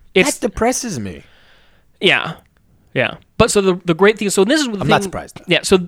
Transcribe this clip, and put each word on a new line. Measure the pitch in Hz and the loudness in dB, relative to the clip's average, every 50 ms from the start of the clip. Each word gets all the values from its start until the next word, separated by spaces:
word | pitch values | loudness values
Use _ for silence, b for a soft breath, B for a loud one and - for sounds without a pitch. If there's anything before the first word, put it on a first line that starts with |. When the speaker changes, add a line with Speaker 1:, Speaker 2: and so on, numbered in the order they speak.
| - - - | -12 -2 2
Speaker 1:
it's | 196 185 285 - - | 2 2 2 0 -4
Speaker 2:
That | - 233 | -6 -6
depresses | - - 220 240 262 - - 240 185 127 | -4 -2 -2 0 0 -2 -4 -8 -8 -8
me. | 104 95 85 71 - - b b b b b b b b b b b b b - | -8 -8 -10 -14 -16 -20 b b b b b b b b b b b b b -2
Speaker 1:
Yeah. | - 180 143 120 - - 170 - - _ _ _ _ _ _ _ _ _ - | 0 2 2 2 0 -4 -8 -12 -18 _ _ _ _ _ _ _ _ _ -4
Yeah. | 127 120 - - - _ _ _ - | -2 -2 -2 -4 -10 _ _ _ 0
But | 220 233 | 2 2
so | - 208 | 2 2
the, | 196 190 180 180 - | 2 2 0 0 0
the | 175 170 | -4 0
great | 160 196 208 226 220 | 2 4 2 2 2
thing, | 220 196 | -2 -2
so | - - 190 | 0 2 2
this | 208 285 320 | 2 2 0
is | 302 | 0
the | 247 214 | -2 -4
Speaker 2:
I'm | 196 | -4
Speaker 1:
thing. | 143 135 | -2 0
Speaker 2:
not | - 143 202 | 0 0 0
surprised, | 190 - 95 73 69 - - | -2 -8 -10 -12 -12 -16 -12
though. | - - | -4 -2
Speaker 1:
Yeah. | 170 151 | -2 -2
So | - - 202 185 175 | 0 2 2 2 2